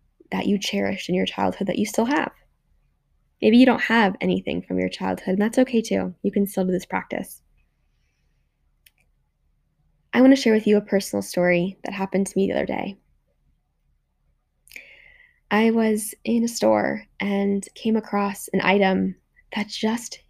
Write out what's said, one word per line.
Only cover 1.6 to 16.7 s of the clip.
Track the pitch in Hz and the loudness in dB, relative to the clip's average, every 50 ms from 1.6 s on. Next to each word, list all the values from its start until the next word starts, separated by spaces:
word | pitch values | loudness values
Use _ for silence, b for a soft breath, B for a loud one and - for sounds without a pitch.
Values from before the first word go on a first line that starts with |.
| 202 196 | -4 -4
that | - - | -2 -2
you | 202 | -2
still | - - - 226 | -2 0 -2 0
have. | 233 285 320 - - - _ _ _ _ _ _ _ _ _ _ _ _ _ _ _ _ _ _ _ _ _ | 0 0 -2 -2 -4 -8 _ _ _ _ _ _ _ _ _ _ _ _ _ _ _ _ _ _ _ _ _
Maybe | - 214 220 240 | 2 4 6 8
you | 254 | 6
don't | 247 226 - - | 6 4 2 0
have | - 226 233 214 190 190 - | 0 2 2 2 2 0 -2
anything | - 185 180 190 185 - - - 190 | -2 -2 -2 -2 -2 -4 -6 -6 -6
from | - 185 185 | -4 -4 -2
your | 185 185 | -2 -4
childhood, | - - 190 190 185 185 - 196 185 | -4 -6 -4 -4 -4 -4 -4 -4 -2
and | 196 202 | 0 0
that's | 226 - 262 | 0 2 0
okay | 254 247 - 226 220 | 0 2 0 -2 -2
too. | - 190 190 185 185 180 - - | 0 -2 -2 -4 -4 -8 -6 -6
You | 202 | -2
can | - 208 202 | 0 0 -2
still | 196 - 196 185 | -2 -2 -4 -2
do | 185 185 | -2 -2
this | 185 - | -4 -4
practice. | - 190 190 185 - - - - - - - _ _ _ _ _ _ _ _ _ _ _ _ _ _ _ _ _ _ _ _ _ _ _ _ _ _ _ _ _ _ _ _ _ _ _ _ _ _ _ _ _ _ _ _ _ _ _ _ _ _ _ _ _ _ - | -4 -6 -6 -6 -6 -8 -10 -10 -10 -16 -20 _ _ _ _ _ _ _ _ _ _ _ _ _ _ _ _ _ _ _ _ _ _ _ _ _ _ _ _ _ _ _ _ _ _ _ _ _ _ _ _ _ _ _ _ _ _ _ _ _ _ _ _ _ _ 2
I | 240 | 6
want | 254 262 277 | 8 8 8
to | 269 | 6
share | - 233 220 | 6 2 2
with | 220 214 | 2 4
you | 214 208 | 4 2
a | 208 208 | 2 2
personal | - - 190 - - - 202 196 | 2 -2 -2 -2 -2 -4 -6 -6
story | - - 180 175 180 180 175 175 196 190 - - | -4 -2 0 2 2 2 2 0 -2 -4 -8 -12
that | - 196 | -10 -6
happened | 196 196 196 - 190 196 | -6 -6 -2 -2 -2 -2
to | - - | 0 -2
me | 190 196 | -2 -2
the | - - | 0 0
other | - - | -2 -2
day. | - - - - 202 196 - _ _ _ _ _ _ _ _ _ _ _ _ _ _ _ _ _ _ _ _ _ _ _ _ _ _ _ _ _ _ _ _ _ B B B B B B B B B B B B B B B B _ | -2 -4 -6 -6 -8 -10 -12 _ _ _ _ _ _ _ _ _ _ _ _ _ _ _ _ _ _ _ _ _ _ _ _ _ _ _ _ _ _ _ _ _ B B B B B B B B B B B B B B B B _
I | 208 214 226 226 | 0 2 4 4
was | 226 226 226 220 214 214 220 - - - _ | 4 2 2 2 0 -2 -4 -8 -12 -10 _
in | 220 233 233 233 | -2 0 0 0
a | 233 | -2
store | 233 - 202 220 | -2 0 2 2